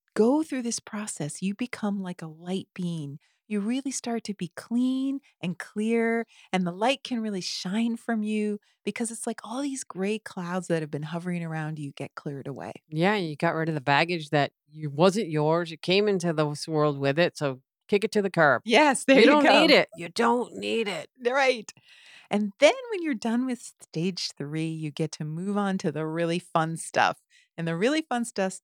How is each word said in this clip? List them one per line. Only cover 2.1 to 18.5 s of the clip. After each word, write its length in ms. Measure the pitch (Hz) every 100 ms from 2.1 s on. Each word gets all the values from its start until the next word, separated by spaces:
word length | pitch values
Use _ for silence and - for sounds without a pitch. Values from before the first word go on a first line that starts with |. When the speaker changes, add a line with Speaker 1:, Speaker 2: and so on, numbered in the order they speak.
| 175
Speaker 1:
a 60 | 160
light 400 | 156 175 190 -
being. 460 | - 180 165 143 147 _ _ -
You 140 | 208
really 300 | 208 254 269
start 340 | - 240 233 -
to 80 |
be 180 | 196 175 -
clean 680 | - 240 254 262 269 269 - _
and 160 | 180 170
clear, 680 | - 208 220 233 226 233 226 _ _
and 140 | 185 175
the 40 |
light 320 | 180 226 269
can 180 | - 240
really 200 | 220 196
shine 540 | - - 180 214 233 233
from 240 | - 226
you 360 | 214 214 214 208 _ _ 202
because 260 | - 226
it's 140 | 233 240
like 120 | 220 -
all 160 | 254
these 220 | 285 269 -
gray 340 | 175 196 220
clouds 480 | - 196 175 185 175
that 140 | 165
have 100 | 151
been 120 | 147
hovering 400 | 151 170 180 175
around 360 | 165 160 156 151
you 120 | 143
get 220 | - 143 -
cleared 320 | 151 139 139
away. 260 | 120 95 - _
Speaker 2:
Yeah, 260 | 156 185 214
you 200 | 165 147
got 180 | 170 156
rid 140 | 160
of 60 | 151
the 60 |
baggage 480 | 131 143 170 175 151
that 220 | 147 135 _ _
you, 200 | 151 151
wasn't 400 | 143 190 196 165
yours. 420 | 151 151 165 165
You 60 | 160
came 300 | - 190 208
into 220 | 190 170
this 340 | 156 151 147 -
world 320 | 156 151 139
with 180 | 139 143
it, 200 | 175 -
so 240 | 143 131 _ _ -
kick 160 | 202
it 80 | 208
to 80 | 214
the 80 | 196
curb. 320 | 170 147